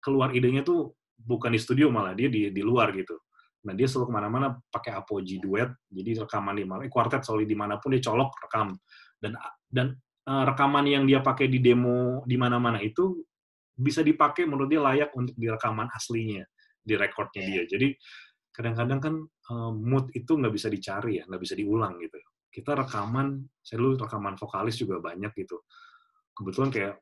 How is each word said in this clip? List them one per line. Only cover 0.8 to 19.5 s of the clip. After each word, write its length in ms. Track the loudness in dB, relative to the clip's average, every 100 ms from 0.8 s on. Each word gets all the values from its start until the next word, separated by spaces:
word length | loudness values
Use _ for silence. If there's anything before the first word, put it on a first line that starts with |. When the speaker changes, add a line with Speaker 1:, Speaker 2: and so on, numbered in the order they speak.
| 0 -8 _ _
Speaker 1:
bukan 380 | -4 -2 2
di 60 | 0
studio 260 | 0 4 4
malah, 220 | 4 -2
dia 140 | 0 0
di, 240 | 2 0
di 100 | 0
luar 300 | 2 4 2
gitu. 220 | 0 -6 -10 _ _ _ _
Nah, 80 | -10
dia 160 | 0 0
selalu 240 | 0 -2
kemana-mana 480 | -2 -2 0 -2 -4 _
pakai 240 | -10 -8
Apogee 480 | -10 -6 -6 -6 -6
Duet, 320 | -2 0 0 -4 _
jadi 400 | -10 -4 -4 -4
rekaman 320 | -4 -4 -4
di 80 | -6
mana, 160 | -6 -4
quartet, 320 | 0 0 0
sorry, 240 | -2 -2 0
dimanapun 480 | -2 -2 -4 0 0
dia 80 |
colok, 320 | 2 2 0 -2
rekam. 320 | -6 -4 -2 -6 _ -20 -20 _
Dan, 240 | -8 -8 -14 -18 _
dan, 240 | -2 -2 -4 _ _ -4
eh, 160 | 0
rekaman 400 | 2 4 4 4
yang 240 | 4 4 6
dia 160 | 6
pakai 240 | 6 2 4
di 160 | 6
demo 640 | 8 8 6 2 0 -2 0
di 80 | 2
mana-mana 480 | 2 4 2 2
itu 400 | -2 0 0 0 -10 _ _ _ _
bisa 320 | -2 0 4
dipakai 400 | 4 6 4 4
menurut 240 | 0 2 2
dia 160 | 2
layak 320 | 4 2 2 -2
untuk 160 | -6 -2
di 80 | -4
rekaman 400 | -2 -4 -4 -6 -8
aslinya, 480 | -6 -4 -4 -6 -10 _ _ _
di 100 | -2 0
recordnya 400 | 0 -2 -8 -6
Speaker 2:
Iya. 240 | -4 -4
Speaker 1:
dia. 0 | -2 0
Jadi 80 | 0 0 -14 -20 -20 _ _
kadang-kadang 480 | -8 -6 -2 -2 -2
kan, 160 | -2 -6
eh, 480 | -8 _ -10